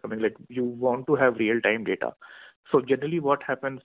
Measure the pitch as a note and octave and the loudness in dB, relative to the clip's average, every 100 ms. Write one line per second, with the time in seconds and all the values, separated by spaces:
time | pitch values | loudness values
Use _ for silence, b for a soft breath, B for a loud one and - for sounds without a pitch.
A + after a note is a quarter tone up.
0 | A2 A2 A2 - - B2 B2 A#2+ B2+ B2 | -8 -2 -2 -4 -10 -4 -4 -2 0 0
1 | C3 C#3+ C3 A2+ A2 A#2 G#2 A2+ G2 F#2 | 0 4 4 4 2 2 2 0 0 -2
2 | A#1 - B B B B - D3 B2+ C3 | -4 -8 B B B B 0 0 2 0
3 | C#3+ E3 C#3+ C#3 - C3 C3+ C3 | 0 -2 0 0 -2 -6 -6 -8